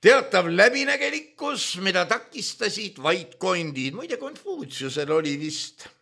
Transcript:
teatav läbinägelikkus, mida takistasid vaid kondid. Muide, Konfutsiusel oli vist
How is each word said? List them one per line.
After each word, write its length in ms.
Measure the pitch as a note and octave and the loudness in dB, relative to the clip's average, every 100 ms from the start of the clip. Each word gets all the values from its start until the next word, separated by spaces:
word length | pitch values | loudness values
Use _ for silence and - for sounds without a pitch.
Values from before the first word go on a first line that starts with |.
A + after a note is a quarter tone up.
teatav 480 | G3 C4+ - F#3+ E3+ | 8 6 6 0 2
läbinägelikkus, 1300 | E3+ G#3+ C4+ C#4 C#4+ C#4+ D4+ - _ C#4+ C4+ - F3+ | 6 6 6 0 0 -2 -4 -10 _ -6 -4 -4 -2
mida 240 | F#3+ F#3 F3+ | 0 0 2
takistasid 880 | A#3 - C4+ - - G#3+ - G#3 C3 | 0 -2 -10 -10 -4 -4 -4 -10 -6
vaid 400 | C#3 F3+ D#3+ - | -2 -2 -4 -6
kondid. 560 | F#3 F3+ E3 C#3 C3 | -2 0 -2 -4 -6
Muide, 240 | E3 D4 B3 | -6 -8 -8
Konfutsiusel 960 | C4+ D#4 - F4+ - - C3+ C3+ D3 | -8 -12 -10 -10 -10 -8 -6 -4 0
oli 220 | D#3 D#3 C#3+ | 0 0 -4
vist 480 | D#3 D3+ - _ - _ | -6 -8 -10 _ -20 _